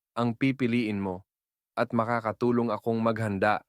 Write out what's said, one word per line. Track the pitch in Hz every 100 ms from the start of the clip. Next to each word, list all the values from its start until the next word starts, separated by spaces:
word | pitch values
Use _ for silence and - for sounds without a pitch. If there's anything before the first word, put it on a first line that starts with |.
| _
ang | - 120 113
pipiliin | 135 135 123 120 110 101
mo | 98 90 - _ _ _ _
at | - 120 120
makakatulong | 113 120 110 104 123 120 117
akong | 107 - 113
maghanda | 113 110 113 98 104 104